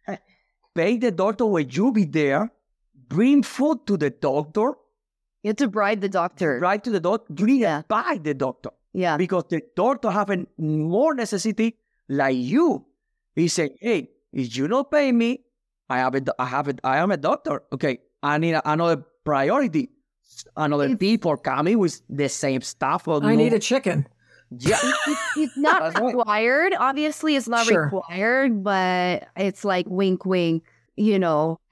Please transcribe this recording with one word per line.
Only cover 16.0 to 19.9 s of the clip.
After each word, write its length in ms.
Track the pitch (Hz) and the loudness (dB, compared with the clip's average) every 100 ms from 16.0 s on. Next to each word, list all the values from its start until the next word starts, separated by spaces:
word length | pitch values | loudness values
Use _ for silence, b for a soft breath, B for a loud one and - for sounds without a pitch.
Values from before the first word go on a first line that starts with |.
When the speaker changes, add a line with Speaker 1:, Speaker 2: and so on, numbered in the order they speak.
| 127 135 | 0 -2
Speaker 2:
a 60 | |
do-, 160 | 135 - | -4 -4
I 60 | 127 | -4
have 220 | 131 139 | -2 -4
a, 60 | 127 | -4
I 140 | - 139 | -2 0
am 120 | 185 | 0
a 60 | 180 | 0
doctor. 460 | 147 269 320 - - | -2 -2 -4 -8 -8
Okay, 260 | 135 151 127 _ _ | -4 -2 -4 _ _
I 160 | 143 151 | -2 0
need 160 | 165 | 2
a, 80 | 156 - | 0 0
another 340 | 151 170 160 - _ 156 | 0 2 0 -4 _ -2
priority. 640 | 143 139 254 254 156 123 | 0 2 2 0 -2 -4